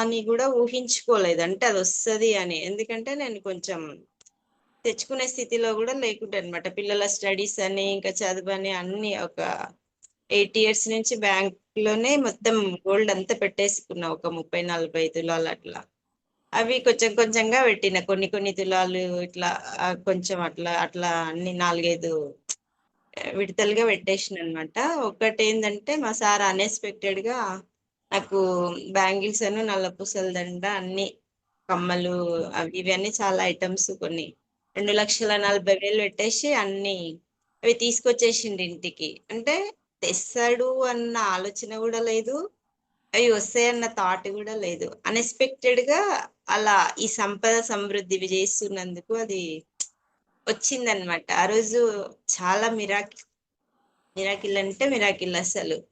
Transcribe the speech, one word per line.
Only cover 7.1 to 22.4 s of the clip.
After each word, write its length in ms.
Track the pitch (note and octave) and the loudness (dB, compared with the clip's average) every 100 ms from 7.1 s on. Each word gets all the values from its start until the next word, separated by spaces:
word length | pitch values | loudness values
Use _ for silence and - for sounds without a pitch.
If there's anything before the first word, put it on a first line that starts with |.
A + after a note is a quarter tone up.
| - G3 F#3+ G#3 - | 0 -2 -2 -2 -2
అని, 240 | F#3+ G3 G3 | -2 0 -2
ఇంకా 180 | G3 F#3+ | -2 -4
చదువు 400 | F#3+ G3 F#3 F#3 | -2 -2 -2 -4
అని 220 | G3 G3 | -4 -4
అన్ని 400 | F#3 F3+ G3+ G#3+ G3 | -4 -4 -4 -4 -4
ఒక 200 | F3 - E3 - - - _ _ - _ _ | -6 -6 -4 -4 -8 -14 _ _ -20 _ _
ఎయిట్ 260 | G3+ G3+ A3 | 2 4 4
ఇయర్స్ 260 | G#3+ G#3+ A3 | 4 2 0
నుంచి 260 | A3 A3 A3+ | -2 -2 0
బ్యాంకులోనే 960 | G#3 F#3+ G3 F3+ _ G#3+ G#3+ G#3+ B3 C#4+ | 2 2 0 -4 _ 0 2 2 2 2
మొత్తం 400 | B3 - A3+ A3 G3 | 2 0 2 2 2
గోల్డ్ 360 | F3+ F#3+ G3+ G#3+ | -2 2 4 4
అంతా 240 | F#3+ F#3+ | 0 -2
పెట్టేసుకున్నా, 720 | A3 G3 - G3+ - - F3+ E3 | -2 0 0 0 0 -6 -8 -6
ఒక 160 | D#3+ E3+ | -4 -4
ముప్పై, 340 | E3 D#3+ F3 | -6 -4 -4
నలభై 420 | F3 E3+ D#3+ E3 D#3+ | -2 -2 -2 0 0
తులాలు 400 | E3 E3 E3 D#3+ | -2 -2 -2 -2
అట్లా. 320 | E3 - - - _ _ _ _ _ _ | -6 -10 -14 -16 _ _ _ _ _ _
అవి 240 | - A3+ B3+ | 0 2 2
కొంచెం 320 | B3 A#3 A3+ | 4 4 2
కొంచెంగా 460 | G#3+ A3 A3+ A3 B3+ | 4 4 4 4 6
పెట్టిన, 380 | B3+ G3+ G3 F#3 | 4 4 2 0
కొన్ని 280 | F3+ F#3+ F#3+ | 0 0 0
కొన్ని 240 | G#3 G3 | 0 -2
తులాలు 500 | F#3 F#3+ F#3 F#3 F#3 F3+ F3 | -2 0 2 2 0 -2 -4
ఇట్లా, 280 | F3+ F3 F3 - - G3 | -6 -4 -4 -4 -8 -4
ఆ, 100 | F#3 F3+ | -2 -2
కొంచెం 360 | F#3+ F#3 F3+ F#3 | -2 -2 -2 -2
అట్లా, 320 | E3 D#3 E3+ E3+ | -4 -4 -2 0
అట్లా 300 | E3+ F3 F3 E3 | -2 -2 -2 -2
అన్ని 280 | D#3+ E3 F3+ | -2 -4 -4
నాలుగైదు, 600 | F3+ F3 E3+ E3+ E3+ E3 D#3 C#3+ - | 0 0 2 0 0 -2 -4 -4 -10